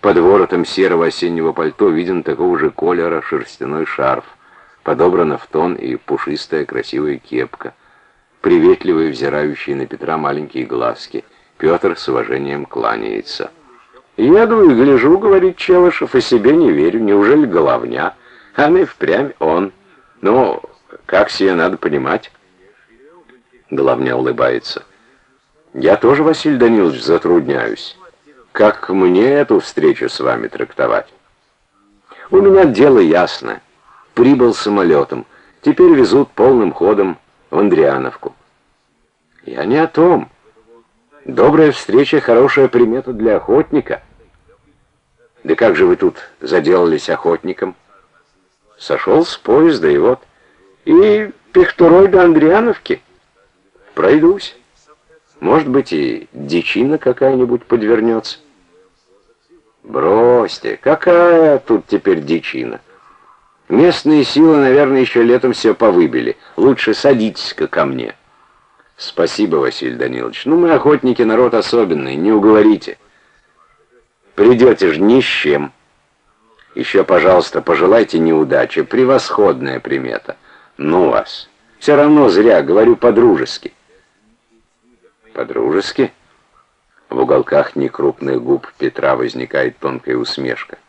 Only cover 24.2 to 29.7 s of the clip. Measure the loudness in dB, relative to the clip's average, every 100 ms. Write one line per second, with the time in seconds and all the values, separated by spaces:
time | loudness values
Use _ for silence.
24.2 | -6 -2 -2 -4 -8 -16 -16 _ _ _
25.2 | _ _ _ _ _ -4 0 2 2 2
26.2 | 2 0 -2 2 2 2 0 -2 -2 -2
27.2 | 2 0 0 -4 -6 -10 -14 -20 -20 _
28.2 | _ _ _ 0 0 0 -4 0 2 2
29.2 | 2 0 0 0 -2